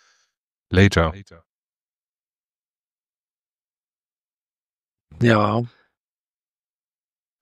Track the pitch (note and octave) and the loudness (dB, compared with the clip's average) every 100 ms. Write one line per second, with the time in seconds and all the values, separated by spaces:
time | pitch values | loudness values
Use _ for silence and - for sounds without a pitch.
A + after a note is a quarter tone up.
0 | _ _ _ _ _ _ _ F#2 G2 - | _ _ _ _ _ _ _ 2 2 2
1 | E2 G2 - E2 _ _ _ _ _ _ | -2 -4 -18 -20 _ _ _ _ _ _
2 | _ _ _ _ _ _ _ _ _ _ | _ _ _ _ _ _ _ _ _ _
3 | _ _ _ _ _ _ _ _ _ _ | _ _ _ _ _ _ _ _ _ _
4 | _ _ _ _ _ _ _ _ _ _ | _ _ _ _ _ _ _ _ _ _
5 | _ - A#2+ A2 G#2 A2+ A#2+ - _ _ | _ -4 0 0 0 -4 -6 -12 _ _
6 | _ _ _ _ _ _ _ _ _ _ | _ _ _ _ _ _ _ _ _ _
7 | _ _ _ _ | _ _ _ _